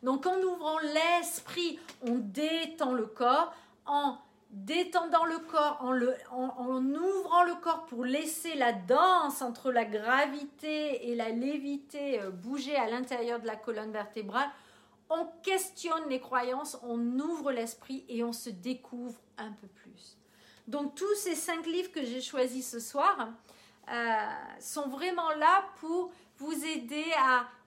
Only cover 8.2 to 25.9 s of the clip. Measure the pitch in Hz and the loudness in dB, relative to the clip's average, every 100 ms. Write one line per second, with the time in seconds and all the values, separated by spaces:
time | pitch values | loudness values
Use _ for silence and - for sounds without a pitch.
8.2 | 320 - 339 302 240 202 180 262 359 359 | -2 -6 -4 2 2 2 4 6 8 6
9.2 | 302 - 254 233 262 240 214 214 214 262 | 4 -2 -6 -4 0 2 2 -2 2 4
10.2 | 285 285 285 - 302 302 302 247 240 233 | 4 0 -10 -8 -4 -2 0 -2 -2 -2
11.2 | 226 233 262 294 277 277 - 294 285 247 | -2 0 0 -2 -4 -6 -8 -6 -2 -2
12.2 | 196 185 196 277 262 285 226 240 254 247 | -2 -8 -6 -6 -2 0 0 0 -4 -4
13.2 | 233 240 226 220 - 214 214 214 208 - | -2 -4 -4 -8 -6 -6 -4 -6 -6 -8
14.2 | 202 233 285 285 - - _ _ _ 330 | -4 -2 -2 -4 -20 -20 _ _ _ -2
15.2 | 339 - - 381 - - 339 330 302 254 | -2 -6 0 0 0 -8 -2 -2 0 -4
16.2 | - 254 247 254 254 - 240 233 233 254 | 0 0 0 -4 -6 -10 -6 -2 0 0
17.2 | 302 339 277 254 233 - - 269 - 233 | 0 -2 -2 -2 -2 -8 -12 -12 -6 -4
18.2 | 233 233 - 190 240 254 - 247 240 - | -2 -4 -10 -8 -6 -6 -8 -10 -10 -12
19.2 | _ - 214 202 196 _ - - - - | _ -12 -12 -12 -18 _ -20 -20 -20 -20
20.2 | _ _ - - - 285 285 - 392 415 | _ _ -20 -20 -6 -4 -4 -2 0 2
21.2 | 370 330 - 330 320 339 359 - 254 247 | 0 -2 -2 -4 -2 -2 -2 -4 -4 -4
22.2 | 254 277 254 254 247 233 233 285 311 285 | -6 0 0 0 -8 -8 -6 2 2 2
23.2 | 220 233 - - - _ - 240 233 220 | -4 -8 -20 -20 -20 _ -8 -4 0 0
24.2 | 214 220 - - - 302 277 269 349 349 | 0 -6 -10 -14 -10 -6 -6 -4 -2 0
25.2 | 330 302 311 381 381 - 320 | 0 4 6 6 2 -10 -4